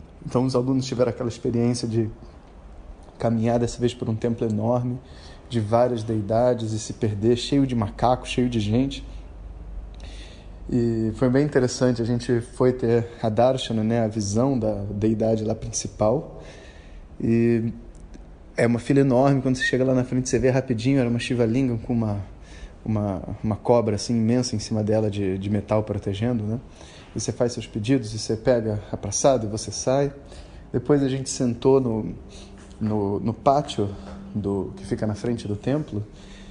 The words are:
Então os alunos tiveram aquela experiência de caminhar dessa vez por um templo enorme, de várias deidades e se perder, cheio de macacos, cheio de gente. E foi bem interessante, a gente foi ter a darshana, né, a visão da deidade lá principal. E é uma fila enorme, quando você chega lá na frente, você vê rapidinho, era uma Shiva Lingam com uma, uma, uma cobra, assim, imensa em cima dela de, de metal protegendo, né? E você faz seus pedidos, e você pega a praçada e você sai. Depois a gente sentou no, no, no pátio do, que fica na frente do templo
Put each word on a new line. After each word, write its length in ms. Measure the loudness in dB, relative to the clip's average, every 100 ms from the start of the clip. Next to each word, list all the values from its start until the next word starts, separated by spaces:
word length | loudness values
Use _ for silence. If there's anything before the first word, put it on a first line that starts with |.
| -20 -14 -2
Então 200 | 0 2
os 100 | 2
alunos 300 | 2 0 0
tiveram 240 | 0 0
aquela 180 | 0 -6
experiência 600 | -4 -2 2 2 0 -2
de 220 | 0 -2 -4 -18 -20 -20 -20 -20 -18 -18 -18 -18 -4
caminhar 420 | 0 2 2 2
dessa 200 | 0 0
vez 140 | -2
por 160 | 0 -4
um 60 | -2
templo 320 | -2 0 -2
enorme, 500 | 0 2 0 0 -6 -10 -20 -18 -18 -4
de 100 | -2
várias 440 | 2 4 4 2
deidades 680 | -2 -2 2 4 4 2 0
e 80 | -4
se 140 | -6
perder, 420 | -2 -2 2 4 4
cheio 320 | 2 2 2
de 80 | 2
macacos, 540 | -2 2 2 2 0
cheio 200 | -2 0
de 120 | 0
gente. 440 | 2 2 0 -4 -12 -14 -16 -16 -16 -14 -14 -14 -14 -14 -16 -16 -16 -18 -18 -14 -4
E 400 | 0 2 2 0 2
foi 140 | 4
bem 140 | 4
interessante, 560 | 4 4 2 2 2 2
a 60 | 0
gente 360 | 0 0 0
foi 300 | 0 2 2
ter 360 | 4 4 2 2 -4
a 40 | -2
darshana, 560 | 4 4 4 0 0
né, 200 | 2 2
a 40 | 0
visão 500 | 0 0 2 2 2
da 260 | 0 -2 -4
deidade 520 | 0 2 2 2 2
lá 120 | 0 -4
principal. 880 | -6 -6 -6 0 2 2 -2 -14 -16 -18 -20 -20 -20 -18 -18 -4
E 540 | 2 4 4 4 0 -6 -14 -18 -18 -18 -18 -20 -10 0
é 120 | 2
uma 100 | 2
fila 220 | 2 4
enorme, 420 | 6 6 6 4
quando 140 | 2 0
você 80 |
chega 200 | 0 2
lá 120 | 2 2
na 80 |
frente, 260 | 2 -2 0
você 80 | 2
vê 140 | 4
rapidinho, 480 | 2 0 0 2 2
era 100 | 2
uma 80 | 0
Shiva 260 | 0 0
Lingam 360 | 2 2 0 -2
com 120 | -2
uma, 320 | 0 0 -2 -6 -14 -18 -18 -18 -10 -2
uma, 380 | 0 0 -2 -6 -6
uma 120 | -4 -2
cobra, 400 | 4 4 4 0
assim, 200 | 0 0
imensa 400 | 2 2 0 -4
em 40 |
cima 240 | -2 -2
dela 260 | 2 2 2
de, 300 | 0 -2 -2
de 100 | 0
metal 320 | -2 0 0
protegendo, 640 | 0 -4 -4 -2 -2 -2
né? 160 | -2 -6 -8 -18 -20 -20 -12 -8
E 40 |
você 120 | -4
faz 220 | 0 -2
seus 120 | -2 -8
pedidos, 480 | -4 0 0 0
e 60 | -8
você 180 | -4 -2
pega 420 | 2 2 2 -4 -6
a 60 | -8
praçada 500 | -6 2 4 2 0
e 20 |
você 220 | -6 -8
sai. 420 | -6 0 2 0 -4 -18 -18 -18 -18 -6
Depois 300 | -4 2 4
a 80 | 2
gente 220 | -2 -4
sentou 500 | -2 -2 2 4 4
no, 320 | 4 -2 -4 -8 -14 -18 -18 -20 -16 -4
no, 400 | -2 0 0 0
no 140 | -2
pátio 560 | 0 2 2 2 -2 -4 -4 -14 -14 -8 -4
do, 360 | 0 0 -2 -8
que 80 | -6
fica 220 | -4 -2
na 80 | -2
frente 320 | -2 -4 -4
do 80 | -4
templo 500 | -2 -2 -2 -6 -8 -12 -18 -18 -18